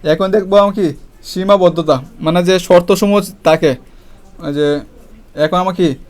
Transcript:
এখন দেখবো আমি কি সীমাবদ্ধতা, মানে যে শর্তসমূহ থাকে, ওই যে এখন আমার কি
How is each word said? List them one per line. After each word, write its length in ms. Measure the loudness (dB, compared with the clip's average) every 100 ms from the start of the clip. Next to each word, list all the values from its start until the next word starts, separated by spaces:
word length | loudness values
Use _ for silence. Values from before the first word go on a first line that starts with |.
| -2
এখন 140 | -2 0 -2
দেখবো 200 | 2 2
আমি 100 | 2 0
কি 80 | -4 -4 -18 -20 -12
সীমাবদ্ধতা, 680 | -8 0 2 2 0 0 -2 -2 -8 -2
মানে 140 | 0 2
যে 80 | 0 4
শর্তসমূহ 520 | 2 4 0 2 0 -2 -4 0
থাকে, 240 | 2 0 -2 -10 -20 -20 -20 -20 -14 -8
ওই 60 | -2
যে 100 | -2 -2 -8 -20 -20 -20 -20 -4 -2
এখন 120 | 0
আমার 120 | -2 -2
কি 80 | -2 -2